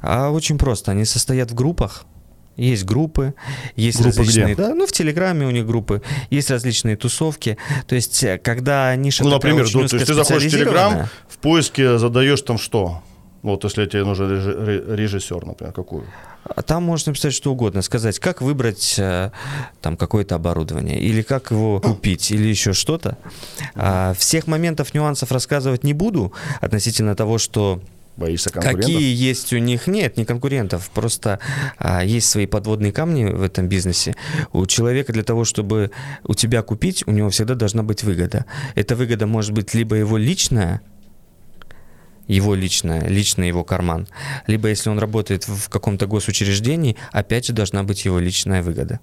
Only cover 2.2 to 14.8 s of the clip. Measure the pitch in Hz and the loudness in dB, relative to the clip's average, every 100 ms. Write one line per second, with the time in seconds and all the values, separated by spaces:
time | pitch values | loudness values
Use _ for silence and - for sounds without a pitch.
2.2 | - - - - 123 117 95 110 160 156 | -20 -20 -20 -2 0 0 0 0 0 0
3.2 | 135 143 - 139 - - 113 113 117 110 | -2 -4 -10 -10 -10 0 0 4 4 6
4.2 | 110 113 98 104 208 330 381 - 160 151 | 4 6 4 2 0 2 0 2 0 2
5.2 | 185 170 135 120 110 117 104 104 - 143 | 0 2 0 0 2 0 0 -4 -2 -6
6.2 | - 139 143 127 120 110 113 107 120 - | -2 -2 0 0 0 0 0 0 -2 0
7.2 | 160 151 - 107 - 135 - 127 113 - | -2 -2 -4 -4 -4 -4 0 -2 0 0
8.2 | 120 92 - 117 127 143 131 127 139 135 | 0 0 -2 -2 0 2 2 2 0 2
9.2 | 143 139 143 151 117 107 135 120 127 156 | 4 4 4 4 4 4 2 2 2 4
10.2 | - - 147 147 147 175 196 208 - - | 4 4 4 4 4 4 4 2 -2 -8
11.2 | - - 143 165 139 - 131 117 117 120 | -20 -4 4 4 4 2 4 6 4 4
12.2 | 135 139 - 113 - 117 90 82 - - | 4 4 2 -4 0 0 0 -4 -12 -20
13.2 | - - - 98 104 104 104 104 98 95 | -20 -8 -2 -2 -2 -2 0 0 0 0
14.2 | 98 98 98 - 107 101 | 0 0 0 -2 -2 -2